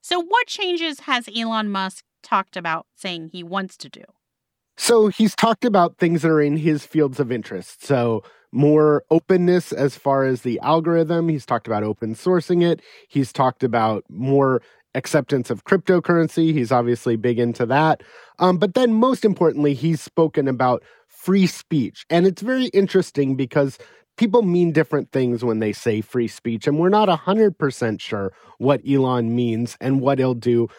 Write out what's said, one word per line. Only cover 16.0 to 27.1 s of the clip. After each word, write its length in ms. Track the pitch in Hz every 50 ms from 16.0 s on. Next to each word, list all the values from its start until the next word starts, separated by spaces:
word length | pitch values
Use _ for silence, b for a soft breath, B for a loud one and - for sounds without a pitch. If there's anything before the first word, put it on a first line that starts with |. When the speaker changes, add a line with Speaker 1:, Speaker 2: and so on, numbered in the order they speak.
| - - 175 170 165 156 - - 165 160
Speaker 2:
He's 200 | 156 143 120 107
obviously 440 | 131 123 120 120 120 117 - 127 117
big 240 | 113 107 123 120 110
into 260 | 120 120 120 - 123
that. 340 | 113 131 143 156 160 151 - B B B B B B B B
Um, 180 | 175 180 185
but 160 | 170 202 202 -
then 200 | 254 254 240 220
most 300 | 220 233 262 262 - -
importantly, 500 | 220 190 - 180 160 123 143 147 147 143
he's 280 | 120 147 165 165 147
spoken 460 | - - _ - 165 156 - 156 139
about 360 | 135 131 117 127 127 123 - b b b b b
free 400 | b _ - - - 190 202 190
speech. 580 | 165 - - - _ 165 151 120 - - - - _
And 160 | 160 170 180
it's 160 | 190 175 -
very 240 | 202 233 262 262 254
interesting 680 | - - 196 196 185 - 190 175 - _ 143 139 135 135
because 420 | 131 139 131 - 151 143 139 - - B B B B B B _
people 260 | - 220 214 190 240
mean 300 | 226 185 175 175 175 170
different 400 | 151 151 151 - - 143 - _
things 320 | - 139 131 123 120 117 123
when 160 | 120 113 110
they 120 | 110 107
say 300 | 101 - - 120 107 104
free 260 | 110 _ - 117 113
speech. 380 | 110 - - _ 120 113 107 -
And 140 | 151 143 151
we're 100 | 170 185
not 200 | 202 214 214
a 60 | 190